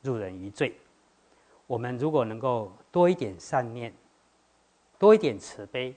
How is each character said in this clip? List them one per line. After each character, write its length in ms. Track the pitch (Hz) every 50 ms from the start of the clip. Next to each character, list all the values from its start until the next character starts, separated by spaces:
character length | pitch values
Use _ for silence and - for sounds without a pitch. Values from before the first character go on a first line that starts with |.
入 140 | - 135 123
人 180 | 110 101 92 92
于 140 | 92 95 101
罪。 240 | 101 - 151 123 - - _ _ _ _ _ _ _ _ _ _ _ _ _ _ _ _ _
我 100 | - 131
们 220 | 113 120 123 127 120
如 120 | 139 156
果 140 | 156 143 117
能 140 | 110 110 113
够 340 | 123 131 123 113 107 95 - - - _
多 180 | - 175 175 175
一 60 | 185
点 240 | 180 127 104 92 85
善 360 | - - - 135 123 117 117
念， 180 | 123 120 113 - _ _ _ _ _ _ _ _ _ _ _ _ _ _ _ _ _ _ _ _ _
多 160 | 190 208 220
一 40 | 214
点 200 | 220 143 107 98
慈 280 | - - - - 104
悲 280 | 101 - 127 127 127 131